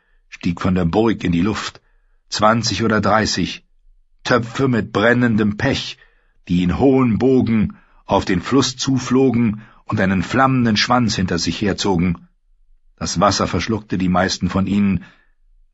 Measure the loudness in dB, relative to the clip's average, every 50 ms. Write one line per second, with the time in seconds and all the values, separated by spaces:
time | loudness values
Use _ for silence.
0 | _ _ _ _ _ -20 -14 -6 -6 -4 -4 -2 -2 0 0 0 0 0 0 2
1 | 2 0 0 -2 -2 -2 0 0 0 -2 -4 -6 -8 -12 -14 -16 _ _ _ _
2 | _ _ _ _ _ -10 -4 0 2 2 2 2 0 -4 -4 -2 0 0 0 2
3 | 2 2 2 2 2 0 -2 -2 -4 -4 -6 -12 _ _ _ _ _ -20 -20 _
4 | _ _ _ _ -2 0 0 0 0 -2 -4 -2 0 0 0 0 -2 -2 -2 2
5 | 2 4 4 4 2 2 2 2 0 0 -2 -2 -2 -2 -2 -4 -6 -10 -14 _
6 | -20 _ _ _ _ _ _ _ _ -2 0 0 0 0 0 2 2 4 4 4
7 | 2 2 2 2 2 2 2 2 2 2 0 0 0 -2 -4 -10 _ _ _ _
8 | _ -2 -2 -2 0 0 -2 -2 -2 0 0 0 0 0 -4 -6 -4 -2 -2 -2
9 | -2 0 0 2 2 2 2 2 0 0 -2 -4 -10 -18 -20 -20 _ -6 -2 0
10 | 0 0 0 0 -2 -2 0 2 2 2 2 2 2 2 2 0 2 2 2 2
11 | 2 0 0 -2 -2 -2 -2 -2 -2 -4 -4 -2 -2 -2 -2 -2 -2 0 0 2
12 | 2 0 -2 -4 -8 _ _ _ _ _ _ _ _ _ -20 _ _ _ _ -10
13 | -8 -6 -2 2 2 2 2 2 -2 -2 -2 -4 -2 -2 -4 -6 -4 -6 -4 -2
14 | -2 0 2 2 0 0 -2 -4 -4 -2 0 0 0 0 0 0 2 0 0 -2
15 | -4 -10 -20 _ _ _ _ _ _ _ _ _ _ _